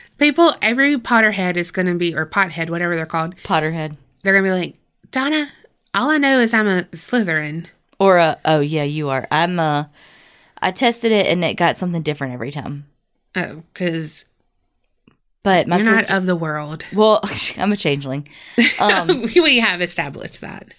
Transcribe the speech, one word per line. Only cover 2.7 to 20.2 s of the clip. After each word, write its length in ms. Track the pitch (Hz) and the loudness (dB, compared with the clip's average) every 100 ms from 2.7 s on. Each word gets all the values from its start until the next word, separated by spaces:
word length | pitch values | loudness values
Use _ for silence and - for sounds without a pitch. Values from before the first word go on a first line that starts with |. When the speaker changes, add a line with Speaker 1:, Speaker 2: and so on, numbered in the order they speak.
| 170 175 170 | -2 -2 -2
Speaker 1:
they're 100 | 160 | -4
called. 300 | 165 165 180 | -4 -4 -8
Speaker 2:
Potterhead. 520 | - 170 156 165 156 151 _ _ | -2 0 0 -2 -6 -10 _ _
Speaker 1:
They're 100 | 196 | 0
gonna 140 | 196 190 | 2 2
be 120 | 185 | 0
like, 160 | 165 - _ _ _ | -2 -8 _ _ _
"Donna, 380 | 262 269 311 285 - _ _ _ | -4 -2 -2 -4 -10 _ _ _
all 160 | 196 254 | -2 0
I 80 | 311 | 2
know 220 | 277 269 | 4 4
is 120 | 233 | 4
I'm 140 | 233 214 | 2 2
a 160 | 180 180 | 2 -2
Slytherin." 760 | 165 - 247 190 156 151 156 165 _ _ - | -8 -4 -2 0 -2 -4 -8 -10 _ _ 0
Speaker 2:
Or 180 | 196 180 | 4 6
a, 200 | 160 - | 4 2
"Oh, 160 | - 156 | 0 2
yeah, 240 | 147 156 | 2 -2
you 260 | 143 151 147 | -2 -4 -4
are. 180 | 135 - | -4 0
I'm 300 | 151 170 180 | 0 0 0
a, 300 | 156 147 147 _ - - _ _ _ - | 0 -2 -4 _ -20 -20 _ _ _ -6
I 100 | 185 | -4
tested 400 | 180 247 240 233 | 0 0 0 2
it 160 | 214 - | 2 2
and 160 | 180 160 | 0 0
it 100 | - | 0
got 200 | 170 - | 0 0
something 240 | 180 170 | -2 -2
different 320 | 151 147 135 | -4 -4 -6
every 160 | 123 123 | -8 -8
time." 360 | 147 139 143 143 _ _ _ _ 185 | -8 -10 -10 -14 _ _ _ _ -8
Speaker 1:
Oh, 260 | 175 151 - - | -8 -10 -18 -6
'cause 500 | 180 165 156 - - _ _ _ _ _ _ _ _ _ _ _ | -4 -4 -6 -12 -18 _ _ _ _ _ _ _ _ _ _ _
Speaker 2:
But 240 | 196 180 - | 2 2 4
my 100 | 180 | 2
Speaker 1:
you're 80 | 220 | 4
not 80 | 226 | 2
Speaker 2:
sister 160 | - 196 | 2 -2
Speaker 1:
of 100 | 185 | 0
the 100 | 175 | -2
world. 480 | 160 151 151 156 - | -2 -6 -8 -12 -6
Speaker 2:
Well, 300 | 196 214 214 - - | 2 4 4 0 -4
<laughs> 180 | - - | -4 -2
I'm 140 | 196 | -2
a 60 | 208 | 0
changeling. 500 | 160 143 139 139 143 - - - | 0 -2 -4 -8 -10 -18 -6 0
Speaker 1:
<laughs> 220 | 226 - | 0 2
Speaker 2:
Um, 420 | 208 370 170 294 | 2 2 2 0
Speaker 1:
We, 180 | 226 359 | 2 2
we 180 | 320 247 | 4 4
have 220 | 226 180 | 2 0
established 600 | 175 - 147 143 | -4 -4 -8 -10